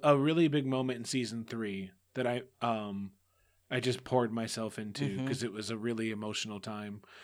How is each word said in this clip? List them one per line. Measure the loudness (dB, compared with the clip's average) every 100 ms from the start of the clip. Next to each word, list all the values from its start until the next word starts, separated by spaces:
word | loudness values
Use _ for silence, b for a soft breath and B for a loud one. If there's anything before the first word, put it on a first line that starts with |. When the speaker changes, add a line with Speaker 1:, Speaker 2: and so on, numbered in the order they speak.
Speaker 1:
a | 6 6
really | 6 6 4
big | 4 2
moment | 2 0 -2
in |
season | -2 -2 0 -4
three | -6 -4 -2 -4 -6 -12 _
that | -2 0
I, | 0 -4 -2
um, | 0 0 -2 -6 -8 -12 _ _ _ _ -4
I | 0
just | 0 0
poured | 2 2 4
myself | 0 -4 -2 -4 -4
into | -8 -4 -2 -2
Speaker 2:
Mm-hmm. | -2
Speaker 1:
'cause | -2
it | -4
was | -4 -6
a | -4
really | -2 -2 -2
emotional | -2 -4 -4 -6 -6
time, | -8 -8 -8 -12 B B